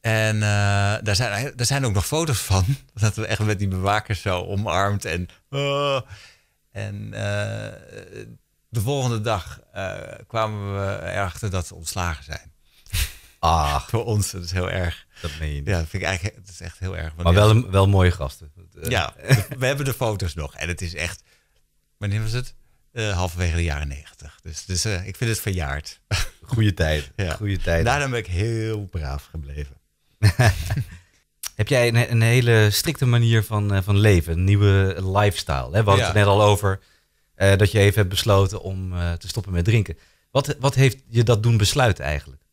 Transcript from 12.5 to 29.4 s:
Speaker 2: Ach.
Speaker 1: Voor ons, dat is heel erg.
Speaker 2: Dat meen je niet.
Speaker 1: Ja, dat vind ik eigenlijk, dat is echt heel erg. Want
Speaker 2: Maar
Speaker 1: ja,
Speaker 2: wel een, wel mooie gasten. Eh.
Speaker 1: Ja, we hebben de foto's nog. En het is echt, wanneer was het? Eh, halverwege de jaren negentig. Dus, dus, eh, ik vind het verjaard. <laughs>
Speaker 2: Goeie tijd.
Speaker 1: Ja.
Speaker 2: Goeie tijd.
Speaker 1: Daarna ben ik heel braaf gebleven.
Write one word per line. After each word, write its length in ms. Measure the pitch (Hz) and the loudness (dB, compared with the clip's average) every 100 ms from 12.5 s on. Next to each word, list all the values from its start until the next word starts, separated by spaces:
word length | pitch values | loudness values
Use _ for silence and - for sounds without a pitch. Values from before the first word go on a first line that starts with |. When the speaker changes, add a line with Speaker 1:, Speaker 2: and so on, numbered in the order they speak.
| _ _ _ - - - - - _ | _ _ _ -6 -4 -4 -6 -20 _
Speaker 2:
Ach. 500 | 82 82 73 69 - | 2 2 2 -2 -2
Speaker 1:
Voor 160 | 110 110 | -4 -2
ons, 260 | 104 95 | -2 -2
dat 120 | 95 | -6
is 80 | 87 | -6
heel 180 | 90 90 | -4 -4
erg. 340 | 90 90 - _ - | -2 -4 -6 _ -14
Speaker 2:
Dat 100 | 80 76 | -12 -8
meen 100 | 76 | -6
je 60 | 71 | -6
niet. 80 | 71 | -2
Speaker 1:
Ja, 100 | 90 | -2
dat 100 | 80 | -2
vind 140 | 95 | -6
ik 60 | 82 | -4
eigenlijk, 260 | 95 107 - | -4 -6 -10
dat 120 | 95 | -20
is 100 | - | -18
echt 180 | 90 - | -18 -10
heel 180 | 95 85 | -10 -8
erg. 140 | 80 80 | -10 -2
Want 80 | |
Speaker 2:
Maar 100 | 87 | 4
Speaker 1:
ja, 60 | 92 | 6
Speaker 2:
wel 100 | 104 | 6
een, 220 | 110 95 | 4 4
wel 160 | 95 98 | 4 6
mooie 240 | 98 90 | 6 4
gasten. 400 | 85 69 - 76 87 87 - | 2 -6 -10 -20 -20 -20 -10
Eh. 80 | 80 | -4
Speaker 1:
Ja, 240 | 120 78 - 95 127 - 123 | -2 -4 -8 0 2 2 -4
we 80 | 127 | -2
hebben 200 | 139 139 | -2 -4
de 80 | |
foto's 400 | 123 120 101 90 | -2 -4 -2 -6
nog. 220 | 80 71 - | -6 -10 -8
En 120 | 80 | -8
het 140 | 85 | -6
is 140 | 85 82 | -8 -6
echt, 280 | 85 - _ _ _ _ _ _ _ _ | -8 -8 _ _ _ _ _ _ _ _
wanneer 240 | 104 104 | -4 -4
was 100 | 113 | -2
het? 220 | 120 127 - _ _ _ | -4 -6 -14 _ _ _
Eh, 240 | 120 107 90 | -6 -4 -2
halverwege 400 | 90 85 90 82 | -4 -2 -2 0
de 80 | |
jaren 240 | 85 71 73 | -2 -4 -6
negentig. 520 | 69 71 _ 73 _ | -10 -16 _ -20 _
Dus, 220 | - 76 - | -16 -16 -6
dus, 200 | 87 110 | -4 -2
eh, 220 | 92 95 | -4 -8
ik 80 | 92 | -6
vind 140 | 117 | -4
het 100 | 110 | -2
verjaard. 600 | - 90 73 71 - - _ | -4 -4 -4 -6 -10 -20 _
<laughs> 340 | - - _ | -4 -4 _
Speaker 2:
Goeie 320 | - 117 107 | -6 2 2
tijd. 380 | 87 78 76 71 - | 2 0 0 -4 -6
Speaker 1:
Ja. 180 | 92 76 | -6 -4
Speaker 2:
Goeie 220 | 104 95 | -4 -2
tijd. 260 | 85 82 98 | 0 2 2
Speaker 1:
Daarna 240 | 139 139 | 0 -2
ben 100 | 120 | -4
ik 80 | 95 | -4
heel 580 | 90 110 113 110 110 98 | -4 -2 -2 -4 -6 -8
braaf 420 | 92 71 69 - | -8 -6 -8 -10
gebleven. 440 | 82 | -14